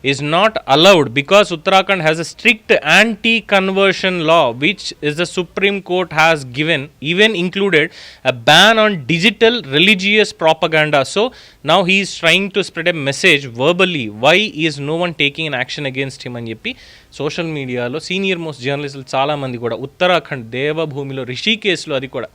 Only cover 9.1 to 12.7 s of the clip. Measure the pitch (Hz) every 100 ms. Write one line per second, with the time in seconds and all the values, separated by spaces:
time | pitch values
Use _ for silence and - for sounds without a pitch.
9.1 | 165 208 208 226 240 139 143 190 202 196
10.1 | 214 202 - 160 160 170 156 151 147 131
11.1 | 196 247 - - _ 139 175 180 196 185
12.1 | - 165 180 196 208 175